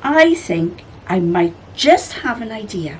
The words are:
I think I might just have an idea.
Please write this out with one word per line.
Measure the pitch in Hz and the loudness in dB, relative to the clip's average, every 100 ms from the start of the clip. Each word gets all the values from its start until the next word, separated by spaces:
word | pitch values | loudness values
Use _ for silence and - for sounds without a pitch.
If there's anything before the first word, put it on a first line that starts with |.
I | 269 302 330 330 | 2 4 4 4
think | - 170 170 - - - - | -2 -2 -2 -6 -18 -20 -4
I | 185 | 0
might | 170 175 170 - - - | 0 2 0 -2 -18 -4
just | 277 359 - - | 4 4 2 -8
have | - 233 | -6 -6
an | 226 | -8
idea. | 220 208 190 156 147 | -10 -10 -8 -8 -10